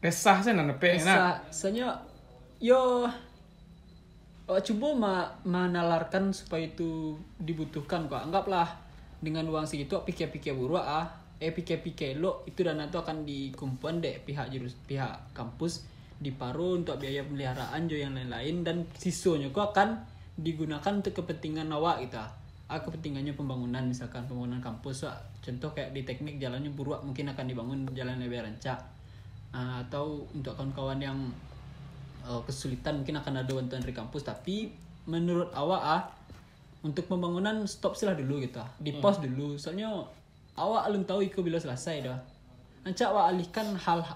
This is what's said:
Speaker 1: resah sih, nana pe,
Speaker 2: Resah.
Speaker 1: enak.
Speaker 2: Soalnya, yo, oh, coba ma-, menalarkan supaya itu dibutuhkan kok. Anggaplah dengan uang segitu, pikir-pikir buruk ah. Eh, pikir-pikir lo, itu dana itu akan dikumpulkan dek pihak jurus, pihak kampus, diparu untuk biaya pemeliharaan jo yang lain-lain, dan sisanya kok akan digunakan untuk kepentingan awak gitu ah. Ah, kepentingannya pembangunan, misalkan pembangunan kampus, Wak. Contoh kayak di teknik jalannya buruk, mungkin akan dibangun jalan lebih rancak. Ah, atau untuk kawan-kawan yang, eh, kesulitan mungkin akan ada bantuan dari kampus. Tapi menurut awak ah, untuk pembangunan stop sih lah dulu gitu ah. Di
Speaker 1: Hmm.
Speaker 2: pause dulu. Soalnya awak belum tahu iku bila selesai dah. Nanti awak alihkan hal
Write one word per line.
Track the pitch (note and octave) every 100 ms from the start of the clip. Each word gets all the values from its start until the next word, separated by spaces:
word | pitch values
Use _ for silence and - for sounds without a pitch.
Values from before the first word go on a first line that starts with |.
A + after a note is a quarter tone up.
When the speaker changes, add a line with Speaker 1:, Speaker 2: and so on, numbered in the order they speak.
Speaker 1:
resah | E3+ E3 A3 F#3+
sih, | G#3+
nana | G3+ D3
pe, | C3+ F3 F3
Speaker 2:
Resah. | E3 F#3+ F3+ F3
Speaker 1:
enak. | -
Speaker 2:
Soalnya, | - G3 A3 B3 - - - - - - -
yo, | A#3 C4 B3+ B3 A#3+ - - - - - - - - - - - - - -
oh, | F#3+
coba | F#3+ G#3+ C#4+
ma-, | C#4 G#3 F#3 E3+ -
menalarkan | F#3 F3+ F3+ F3 E3+ E3 D#3+ F#3+ G3
supaya | F#3 - E3
itu | D#3+ - E3 D#3+ D#3 D3+ - -
dibutuhkan | D#3+ D#3+ D3 - C#3+ F3 D3+
kok. | C3
Anggaplah | D3 F#3+ G3 F#3 E3+ - - - - -
dengan | D#3 D#3 D#3+
uang | D#3 D#3
segitu, | D3+ C#3 F#3+
pikir-pikir | - E3+ D#3 D3+ D3
buruk | C3 B2+ E3+
ah. | C3+ D3+ E3 - - -
Eh, | D#3+
pikir-pikir | D#3+ E3 D#3+ F3 - C#3+ C#3
lo, | F3+ -
itu | - -
dana | E3+ D3+
itu | D3 E3+
akan | E3 D#3
dikumpulkan | D3 C#3 C3+ B2+ C#3 C3 D3+ E3+
dek | D#3+ -
pihak | - C#3+ C3
jurus, | C3 B2 -
pihak | - C#3 B2 - -
kampus, | - A#2 - E3+ E3+ - - - -
diparu | C#3 C3 B2 C#3+ F3+ F3+
untuk | D#3+ C#3
biaya | C3+ C#3
pemeliharaan | C#3 C#3 C3+ B2+ B2 C#3+
jo | E3 D3+
yang | C#3
lain-lain, | C3 B2+ A#2 C#3 F3
dan | E3+ F3 E3
sisanya | - F#3 E3+ F#3+ D#3 C#3
kok | C#3 G#3
akan | G3+ G3+ A3+ - - -
digunakan | - D#3+ D#3 D#3 D3 G3
untuk | G3+ G3
kepentingan | F3+ E3+ D#3 D#3 D#3 D#3
awak | D3+ E3 E3
gitu | B2+ A#2
ah. | A2 - - - -
Ah, | D#3
kepentingannya | E3 D#3+ D#3+ C#3 C#3+
pembangunan, | C#3+ C#3+ B2+ B2 B2+
misalkan | B2+ B2 A#2+ B2+
pembangunan | B2 B2 B2 B2
kampus, | B2+ A2 C#3 C3
Wak. | D3 - - -
Contoh | - B2 D3+
kayak | D3 C3
di | C3+
teknik | B2+ B2+ D3+ C#3+
jalannya | C3 B2 D3
buruk, | C#3+ C3+ D3
mungkin | C#3 C3 C#3+
akan | C3+
dibangun | C3 B2 A#2 C3+ C3+
jalan | B2+ B2+ B2+
lebih | B2 A#2+
rancak. | A2 A2 C#3 B2+ - - - - - - -
Ah, | B2+ B2 B2+
atau | B2 C#3+ D3+ D3 C#3+
untuk | D3+ C3
kawan-kawan | A2+ C3+ C3+ C3+ C3+
yang, | C#3 C3+ C3 - - - - - - - - -
eh, | B2 A#2+
kesulitan | A#2 C3 C#3 B2+ - D3
mungkin | C3+ D3+
akan | C#3+ C3+
ada | C3
bantuan | C3+ B2+ C3
dari | B2
kampus. | B2+ A2+ D3
Tapi | C#3 G#2+ - G3+ A3+ - - -
menurut | - E3 F3 F3 F3
awak | C3 D3 F#3
ah, | C#3 E3 - - - - - - - -
untuk | D#3 C#3+ -
pembangunan | F#3 F3 F3 G3+ A3
stop | G3+ - -
sih | -
lah | G#3
dulu | E3 C3 C#3+
gitu | B2+ A#2+
ah. | A#2+ -
Di | D3+
Speaker 1:
Hmm. | D3
Speaker 2:
pause | G3+ G3
dulu. | C#3 C3 D3 C#3+
Soalnya | - F3+ A3 G3 - - - - -
awak | - F3 A3 -
belum | G3+
tahu | F#3 F#3+
iku | G3 F#3+
bila | E3+ E3
selesai | D#3 B2+ - D3+
dah. | B2 B2+ - - - - - -
Nanti | F#3 F3+
awak | A#3 G#3 F3
alihkan | F3+ E3+ A3 G#3+ F#3+
hal | F3 F3 D#3+